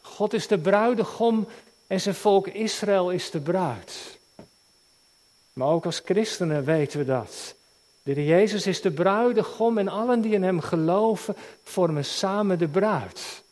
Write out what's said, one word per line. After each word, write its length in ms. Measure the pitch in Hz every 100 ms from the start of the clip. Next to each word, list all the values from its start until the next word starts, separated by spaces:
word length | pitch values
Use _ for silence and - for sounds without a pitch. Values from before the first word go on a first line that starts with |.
God 320 | - - 208
is 140 | 220 -
de 120 | 208
bruidegom 880 | 156 202 226 240 196 - 233 226 208 - - _ _
en 140 | 190
zijn 140 | 202
volk 320 | 185 214 196 190
Israël 640 | 196 220 - 208 196 180
is 200 | 185 -
de 100 | 165
bruid. 760 | 143 180 170 110 - - - - _ - - _ _ _ _ _ _ _ _ _ _
Maar 160 | - 131
ook 160 | 165
als 180 | 170 160
christenen 600 | - 190 220 - 175 151
weten 340 | 135 160 143 147
we 60 |
dat. 500 | 131 131 107 - - - _ _ _ _
De 100 | -
Heer 140 | 139 147
Jezus 400 | 170 208 208 196
is 140 | 180
de 100 | 196
bruidegom 880 | 151 185 202 247 220 - - 226 226
en 100 | 196
allen 320 | 185 233 240
die 120 | 220
in 100 | 208
hem 180 | 185 180
geloven 760 | - 170 160 185 226 214 - 196 - -
vormen 420 | - - 175 151
samen 540 | 135 - 196 202 208 180
de 100 | 165
bruid. 760 | 160 208 175 98 - - - _